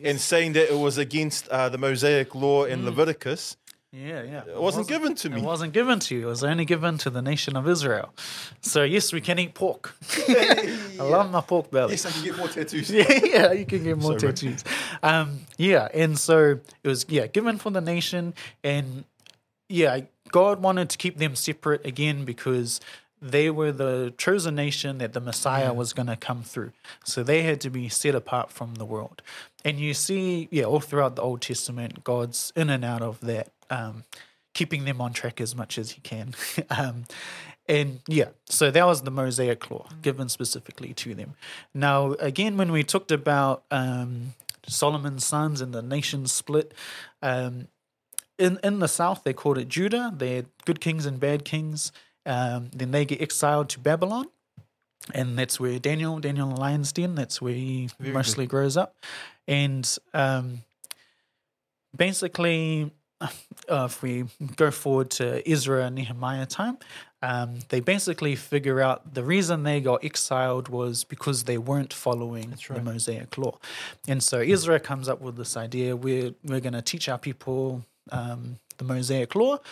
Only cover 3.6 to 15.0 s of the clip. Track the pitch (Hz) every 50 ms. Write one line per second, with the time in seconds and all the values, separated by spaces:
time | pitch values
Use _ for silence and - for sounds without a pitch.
3.6 | _ - - _ _ _ - 131 135 151 165 139 117 131 147 139 107 85 85 123
4.6 | 165 190 - 214 208 - 302 320 311 285 - - - 156 131 117 139 156 170 156
5.6 | 165 160 147 220 240 262 240 196 - - 135 120 117 117 117 120 139 143 160 165
6.6 | 165 165 175 160 165 170 160 151 - 139 123 123 127 139 151 143 - 151 139 131
7.6 | 131 165 180 160 143 131 107 101 - - - - - - - - - - - -
8.6 | - - - 151 143 143 180 208 202 - 170 160 - 175 175 175 175 170 - -
9.6 | 190 180 - - - - - _ - - - 311 - 269 247 233 - - - 415
10.6 | 440 - 233 220 202 196 - - 139 139 160 190 202 185 180 170 - - 180 170
11.6 | 147 - 135 131 123 104 - - - 175 156 160 156 180 - - 175 160 - 160
12.6 | 151 - - 151 139 160 208 214 185 - 277 269 - 359 311 226 226 175 185 208
13.6 | 196 - 190 185 160 165 160 151 151 156 151 - 143 135 131 - 139 127 123 -
14.6 | - - - - - - - -